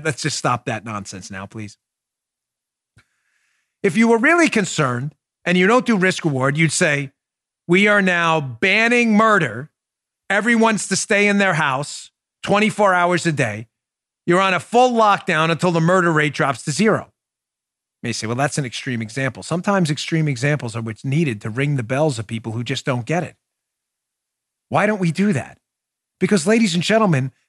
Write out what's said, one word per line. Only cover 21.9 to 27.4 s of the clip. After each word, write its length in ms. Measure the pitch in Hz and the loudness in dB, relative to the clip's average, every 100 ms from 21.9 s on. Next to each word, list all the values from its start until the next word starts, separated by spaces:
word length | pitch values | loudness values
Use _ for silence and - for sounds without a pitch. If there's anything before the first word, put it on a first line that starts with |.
| 131 156 113 | 0 0 -2
of 80 | 107 | -8
people 240 | 113 117 | -8 -8
who 120 | 113 | -8
just 220 | 120 131 - | -6 -6 -4
don't 220 | 123 113 | -6 -4
get 160 | 170 | -6
it. 140 | 135 _ _ _ _ _ _ _ _ _ _ _ _ _ - | -6 _ _ _ _ _ _ _ _ _ _ _ _ _ -4
Why 160 | 151 208 | 0 0
don't 140 | 208 | 0
we 120 | 170 | -2
do 220 | 156 208 | 0 0
that? 240 | 139 - - _ _ _ _ _ - | 0 -6 -18 _ _ _ _ _ -4
Because, 260 | 185 202 156 | 0 0 2
ladies 300 | 226 220 170 | 2 2 0
and 80 | |
gentlemen, 480 | - 220 208 143 131 - | 0 2 2 0 -2 -10